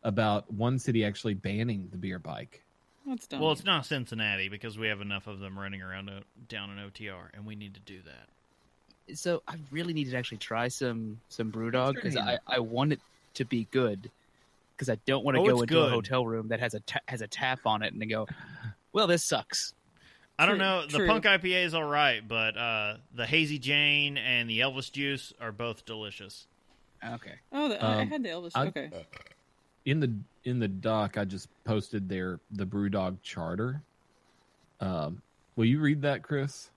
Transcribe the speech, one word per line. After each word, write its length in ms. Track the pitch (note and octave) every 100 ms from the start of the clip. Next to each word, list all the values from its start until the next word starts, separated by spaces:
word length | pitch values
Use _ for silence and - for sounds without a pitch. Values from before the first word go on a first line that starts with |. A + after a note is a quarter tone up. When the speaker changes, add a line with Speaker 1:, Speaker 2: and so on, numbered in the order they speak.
Speaker 1:
about 480 | A#2 G2+ G#2+ G#2 -
one 260 | G#2+ A#2+ C3
city 260 | B2+ A2+ G#2
actually 280 | G2+ A#2 G2
banning 520 | F#2+ G2+ A#2+ G#2 F2+
the 60 | F#2
beer 220 | F#2+ F2+
bike. 440 | D#2 B1 - - _ _ _ _ C#4
Speaker 2:
That's 200 | B3+ -
dumb. 120 | C#3+
Speaker 3:
Well, 100 | D#3
it's 120 | D3
not 220 | G3 E3+ B2+
Cincinnati 640 | C#3+ A#2+ A2 G#2+ G2 F#2+
because 280 | G2+ A#2 G#2+
we 100 | A2
have 140 | G#2
enough 260 | G2+ G2 G2+
of 120 | G2
them 180 | G2 F#2+
running 240 | G2 G2
around 280 | F#2 F#2+ G2
o-, 120 | G2 - _ B2+
down 200 | A2 G2+
in 80 | G2
O 100 | G2+
T 200 | G2 G#2+
R, 220 | F#2 F2
and 120 | - G#2+
we 100 | G#2+
need 180 | G#2 G2
to 40 |
do 180 | G2 F#2+ E2+
that. 1120 | B1 G#1+ _ _ _ _ _ _ _ - D3+
Speaker 4:
So 240 | F3 E3+ -
I 80 | E3 C#3+
really 220 | C#3+ E3+
need 160 | D#3+ C3+
to 40 | B2+
actually 200 | A#2 G#2+
try 300 | - A2+ A#2+
some, 520 | - B2+ A#2 A2 A2 _
some 220 | - A2+
Brewdog 420 | A2+ A2+ B2+ C3
Speaker 1:
Sure 80 | C3+
Speaker 4:
'cause 120 | - C#3
Speaker 1:
you 60 |
Speaker 4:
I, 120 | A2+
Speaker 1:
do. 40 | B2 -
Speaker 4:
I 120 | B2+
want 340 | A#2 A#2 D3
it 60 | C#3+ _ _ _ -
to 100 | A#2+
be 220 | B2 A2
good 400 | C3 B2 G2 A#2+ _ _ _ _ _ _ -
'cause 120 | C3
I 80 | G#2+ -
don't 180 | C3+ A#2+
wanna 160 | C3
Speaker 3:
Oh, 40 | F#3+
Speaker 4:
go 60 | B2
Speaker 3:
it's 100 | A#2
Speaker 4:
into 80 | E3
a 60 | C#3+
Speaker 3:
good. 60 |
Speaker 4:
hotel 320 | A#2+ G2+ B2+ A#2
room 220 | A2+ A2
that 100 | A2+
has 140 | A#2+
a 60 | G#2+
ta-, 180 | - - -
has 140 | B2
a 60 | G#2+
tap 380 | - C3 B2+ A#2
on 160 | G#2+
it 100 | G#2+
and 80 | -
then 60 | A2
go, 180 | A2 G#2+ - - - A#2 - _
"Well, 140 | G3 G#3
this 160 | E3+
sucks." 500 | - B2+ - - - - _ _ - - _ -
Speaker 3:
I 60 | E3+
don't 100 | G3+
Speaker 2:
True, 80 | F#3+
Speaker 3:
know. 200 | F#3 D3
The 100 | D3
Speaker 2:
true. 80 | F3+
Speaker 3:
Punk 180 | A3 G#3
I 100 | F#3+
P 160 | F#3 F3+
A 80 |
is 100 | F3+ D#3+
all 80 |
right, 420 | D3+ D3 C#3+ A#2 G#2+
but, 300 | A2+ A2 G#2+
uh, 400 | A#2 A2 G#2 A2 -
the 120 | B2 A#2
Hazy 320 | D#3 D#3 D3
Jane 580 | B2+ D3 D3 D3 C#3+ C#3
and 320 | A#2 B2 A#2
the 120 | A2+
Elvis 300 | C3 C3+ B2+
Juice 420 | C3+ C#3+ C#3 - -
are 100 | A#2
both 340 | G2+ A#2+ A2 -
delicious. 640 | A2 G#2+ - G2 - - _ _ _ _ _ A2+
Speaker 4:
Okay. 300 | A#2 - - _
Speaker 2:
Oh, 160 | C4+ D4
the, 140 | G#3
I 180 | A2 A2
Speaker 1:
Um, 60 | G#2+
Speaker 2:
had 160 | D4+
the 60 | A3+
Elvis. 220 | E3 E3+ B2
Speaker 1:
I 120 | C#3+
Speaker 2:
Okay. 220 | - C#3+ F#2+ D#2+ - - - _ _ _ _ -
Speaker 1:
In 140 | D3+
the, 120 | C#3 G#2+ - _ B2
in 140 | B2
the 80 | G#2+
doc, 500 | F#2+ A2+ A2 G#2 -
I 80 | G2+
just 220 | F#2+ - _
posted 440 | - A2 - G#2+ F#2+
their, 300 | F#2 F#2 F2 _
the 140 | G#2 F#2+
Brewdog 520 | G2+ G2+ G2 F#2 F#2
charter. 580 | - - E2 F2+ A#2+ C#3+ - _ _ _ _ _ _ _ _ _
Um, 420 | F#2+ F2+ D2+ F2 - _ _ -
will 100 | A2+
you 140 | C#3+
read 220 | D3+ D3
that, 180 | C#3+ C3+
Chris? 460 | - D3 C3+ - -